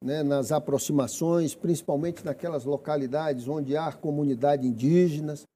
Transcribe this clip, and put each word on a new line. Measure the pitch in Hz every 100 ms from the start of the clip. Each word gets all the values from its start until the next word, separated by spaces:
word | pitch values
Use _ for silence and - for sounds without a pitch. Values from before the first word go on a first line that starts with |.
né, | 127 151
nas | 143 139 123
aproximações, | 151 147 139 - 147 123 - 165 170 156
principalmente | - 175 170 - 143 170 170
naquelas | 160 135 170 151
localidades | 123 143 151 151 131 143 160 127 120
onde | 156 135 147
há | 165
comunidades | - 160 147 143 123 143 143 127
indígenas, | 113 135 175 180 147 151 147 -